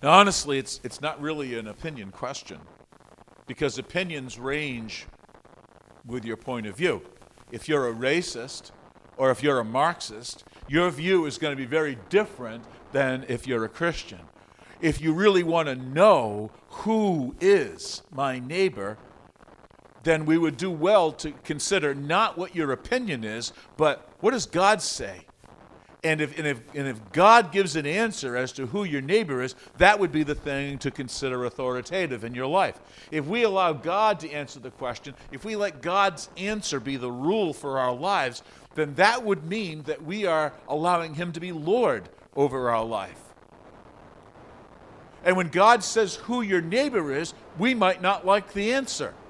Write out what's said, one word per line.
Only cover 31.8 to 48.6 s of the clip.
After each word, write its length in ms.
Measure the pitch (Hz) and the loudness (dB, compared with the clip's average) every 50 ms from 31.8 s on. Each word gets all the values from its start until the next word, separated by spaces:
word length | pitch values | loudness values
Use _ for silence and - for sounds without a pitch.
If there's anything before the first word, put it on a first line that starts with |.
| 120 - 170 190 185 156 131 117 104 | -6 -4 -4 -4 -2 -2 -4 -6 -8
in 100 | 117 120 | -8 -6
your 120 | 123 131 | -6 -4
life. 340 | 131 156 190 190 131 - - - - - - - - | 0 2 2 2 2 -2 -8 -16 -20 -20 -20 -18 -6
If 160 | 151 156 143 | -6 -4 -4
we 160 | 143 190 240 233 | -2 0 2 2
allow 320 | 220 190 190 185 175 160 | 2 4 4 2 2 0
God 440 | 139 110 156 180 196 220 220 208 165 | 0 -2 -2 0 2 4 2 2 0
to 100 | 151 156 | -4 -10
answer 300 | 139 147 147 127 - 147 | -8 -8 -10 -10 -12 -16
the 100 | 113 131 | -16 -16
question, 440 | 117 - 139 123 117 - - 143 131 - - - | -14 -8 -8 -8 -8 -8 -10 -16 -18 -18 -18 -16
if 140 | - 135 - | -16 -12 -10
we 120 | 208 220 | -8 -4
let 260 | 208 202 202 160 139 120 | -4 -4 -4 -4 -6 -6
God's 480 | 170 175 196 202 196 175 147 - - - - | 0 2 4 4 4 2 -2 -14 -16 -12 -8
answer 420 | 185 202 214 214 - - - 139 | -6 -4 -4 -4 -4 -4 -4 -4
be 160 | 113 123 139 | -4 -4 -6
the 160 | 131 120 123 123 | -4 -4 -6 -6
rule 400 | 123 131 160 196 220 208 170 143 | -2 0 0 2 2 2 0 -2
for 260 | - - 143 135 135 | -4 -6 -4 -2 0
our 140 | 127 127 123 | 0 0 0
lives, 500 | 123 147 190 202 185 143 127 120 - - - - - - - - | -2 -2 0 0 0 0 -2 -4 -8 -18 -20 -20 -20 -20 -14 -4
then 180 | - 156 143 143 | -4 -4 -4 2
that 280 | 127 185 208 233 254 240 | 4 6 6 6 4 0
would 220 | 214 196 165 147 | -2 -2 -2 -2
mean 380 | 160 190 220 214 175 156 156 147 | -6 -6 -4 -4 -6 -8 -10 -8
that 200 | 147 156 131 165 | -8 -8 -8 -6
we 220 | 147 180 214 208 | -8 -6 -2 0
are 300 | 185 165 156 156 147 - - - - | 0 2 2 0 0 -4 -8 -8 -6
allowing 480 | 135 151 156 175 180 170 165 165 151 | -4 -2 0 2 2 0 0 -4 -6
him 160 | 143 175 175 165 | -6 -6 -6 -6
to 80 | 170 | -8
be 120 | 165 185 175 | -8 -8 -8
Lord 560 | 160 147 160 196 247 247 185 131 110 90 - - - - - - | -6 -2 0 2 2 4 2 0 0 -4 -10 -20 -20 -20 -12 -2
over 360 | - 143 143 123 135 127 120 | 0 0 0 0 0 0 0
our 120 | 120 113 110 | 0 0 0
life. 340 | 113 113 104 98 98 - - - - - - - - - - - - - - - - - - - - - - - - - - - - - - - - - - - - - - - - - - - | -2 -4 -4 -6 -6 -12 -18 -20 -20 -20 -20 -20 -20 -20 -20 -20 -20 -20 -20 -20 -20 -20 -20 -20 -20 -20 -20 -20 -20 -20 -20 -20 -20 -20 -20 -20 -20 -20 -20 -20 -20 -20 -20 -20 -20 -20 -2 2
And 140 | 170 185 | 2 4
when 120 | 185 185 160 | 4 2 0
God 360 | 131 175 196 220 240 233 190 | 2 6 8 8 8 6 4
says 300 | - - 220 220 190 - | -2 0 0 0 0 -2
who 260 | - - - 240 247 | -10 -8 -4 -4 -2
your 220 | 233 202 190 180 165 | 0 0 0 0 0
neighbor 500 | 165 180 247 277 294 247 208 165 143 135 | 2 0 0 0 2 0 -2 -2 -2 -4
is, 220 | 139 165 165 - - - - - 160 | -4 -4 -6 -10 -16 -20 -18 -6 -2
we 160 | 185 247 262 | 0 0 2
might 260 | 233 202 185 185 180 | 4 2 2 2 2
not 240 | 180 185 202 180 160 | 2 0 0 0 2
like 300 | 185 196 208 196 - - | 2 2 2 2 -2 -6
the 180 | 202 | -4